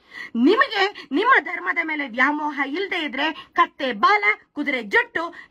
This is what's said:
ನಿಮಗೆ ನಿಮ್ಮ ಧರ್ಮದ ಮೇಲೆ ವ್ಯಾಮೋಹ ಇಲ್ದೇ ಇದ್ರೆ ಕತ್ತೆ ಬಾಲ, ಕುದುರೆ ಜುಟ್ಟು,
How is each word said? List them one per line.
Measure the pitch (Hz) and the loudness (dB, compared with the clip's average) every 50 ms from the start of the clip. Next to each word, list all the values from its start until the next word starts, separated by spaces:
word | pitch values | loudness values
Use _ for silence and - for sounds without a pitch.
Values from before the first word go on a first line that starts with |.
| _ _ - - - - - | _ _ -18 -16 -16 -8 0
ನಿಮಗೆ | 233 240 294 415 494 587 539 440 403 381 403 392 - - - 269 | 2 4 6 6 6 4 2 2 0 0 0 -2 -6 -10 -4 -2
ನಿಮ್ಮ | 302 415 494 523 427 | 0 4 4 4 4
ಧರ್ಮದ | 294 330 359 349 349 359 - 339 330 | 2 0 -6 -6 -6 -4 -4 -4 -4
ಮೇಲೆ | 320 311 302 285 262 | -4 -4 -6 -6 -6
ವ್ಯಾಮೋಹ | 214 247 254 285 294 302 302 294 294 269 277 | -2 0 0 0 0 -2 -4 -6 -4 -4 -4
ಇಲ್ದೇ | 277 277 349 403 370 392 359 | -4 -4 -4 -4 -4 -4 -4
ಇದ್ರೆ | 311 285 214 262 285 311 311 | -4 -6 -4 -4 -4 -4 -4
ಕತ್ತೆ | - - - _ - 349 - - - 302 262 240 | -6 -12 -6 _ 0 0 0 0 -4 -4 -4 -2
ಬಾಲ, | 202 220 370 415 415 403 415 427 - _ _ _ | 2 4 4 4 4 2 0 -2 -2 _ _ _
ಕುದುರೆ | 285 294 - 262 254 226 | -6 -4 -4 -4 -4 -4
ಜುಟ್ಟು, | 202 - 453 480 466 - 339 330 339 - - - - | 0 2 2 2 2 -2 -6 -6 -6 -8 -14 -10 -2